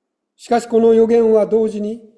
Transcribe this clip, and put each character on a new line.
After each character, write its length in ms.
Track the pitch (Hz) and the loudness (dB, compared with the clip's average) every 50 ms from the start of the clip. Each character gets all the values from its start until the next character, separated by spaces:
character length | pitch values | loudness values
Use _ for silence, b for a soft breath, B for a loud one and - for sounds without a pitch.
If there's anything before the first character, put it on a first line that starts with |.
| _ _ _ _ _ _ _ _ | _ _ _ _ _ _ _ _
し 120 | - - | -8 -4
か 120 | 233 240 | -4 -4
し 60 | 233 - | -4 -2
こ 120 | 240 226 | -2 2
の 120 | 226 226 | 2 4
預 160 | 226 226 226 220 | 4 4 2 2
言 260 | 233 233 233 220 220 | 2 0 2 2 2
は 120 | 214 202 | 2 0
同 220 | 196 208 226 220 220 | 0 -2 -2 -2 -4
時 140 | 202 208 | -6 -8
に、 200 | 208 208 220 240 - - _ | -10 -10 -10 -12 -16 -20 _